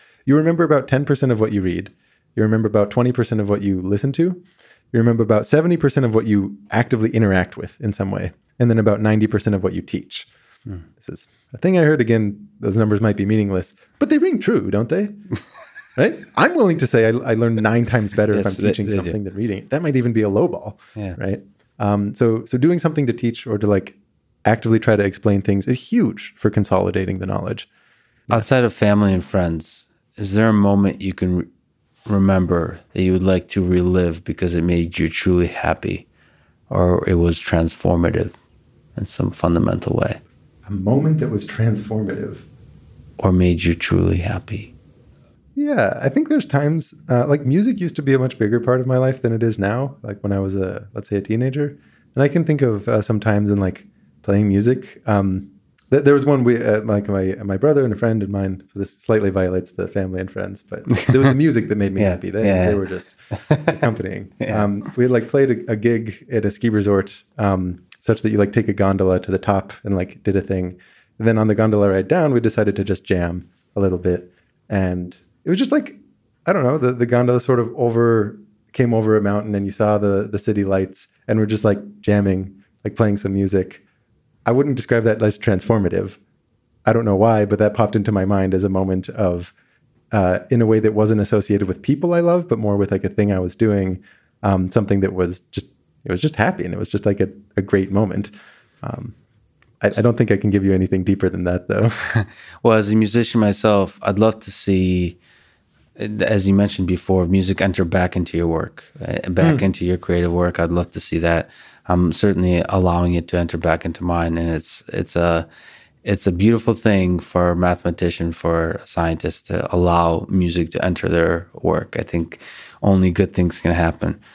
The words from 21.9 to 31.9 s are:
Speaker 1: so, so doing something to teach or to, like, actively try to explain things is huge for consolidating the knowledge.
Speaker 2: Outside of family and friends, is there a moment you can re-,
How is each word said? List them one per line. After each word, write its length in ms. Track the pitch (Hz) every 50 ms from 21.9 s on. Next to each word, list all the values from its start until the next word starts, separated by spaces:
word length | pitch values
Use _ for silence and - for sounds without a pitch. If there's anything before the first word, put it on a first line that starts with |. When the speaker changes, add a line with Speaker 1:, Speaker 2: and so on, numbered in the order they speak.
| 104 101 101 101 -
Speaker 1:
so, 320 | - 123 113 110 113 -
so 100 | - 127 123
doing 180 | 143 170 175
something 300 | 160 - 165 160 156 139
to 60 | 120 113
teach 340 | - 120 117 117 - -
or 100 | 123 107
to, 80 | 101 110
like, 320 | 104 101 95 98 - - _ _ _ _ _ _ _ _ _ -
actively 320 | 107 113 110 - 113 113
try 180 | 110 - 120 107
to 80 | 101 101
explain 380 | 95 - - - 107 101 98
things 240 | 95 110 98 98 -
is 140 | - 127 - - -
huge 440 | 226 240 156 104 - - - - -
for 140 | - - 107
consolidating 640 | - - 101 - 98 92 95 92 95 95 95 95 95
the 80 | 92 95
knowledge. 420 | 95 101 - - - 110 - - - _ _ _ _ _ _ _ _ _ _ _ -
Speaker 2:
Outside 340 | 120 113 - - 135 127 120
of 100 | 107 -
family 380 | - 107 104 104 104 104 98
and 120 | 95 90 87
friends, 640 | - - 95 87 85 82 80 - - - - - _ _ _ _ _ _
is 180 | 107 101 95 98
there 120 | 107 113
a 60 | 113 107
moment 480 | 101 101 101 101 101 98 95 - -
you 120 | 98 95 90
can 200 | - 95 90 90
re-, 100 | 85 - - _ _ _ _ _ _ _ _